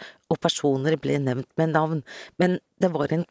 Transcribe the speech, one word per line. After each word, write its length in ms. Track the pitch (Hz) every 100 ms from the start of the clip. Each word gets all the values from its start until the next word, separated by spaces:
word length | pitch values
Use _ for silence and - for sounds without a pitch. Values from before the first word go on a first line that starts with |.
| - - -
og 140 | 160
personer 540 | 170 - 147 135 143 160
ble 220 | 135 143
nevnt 240 | 135 123 131 -
med 120 | 160
navn, 300 | 156 156 160 - - - -
men 220 | 180 180 _ -
det 60 | 185
var 220 | 156 143 160
en 80 | 170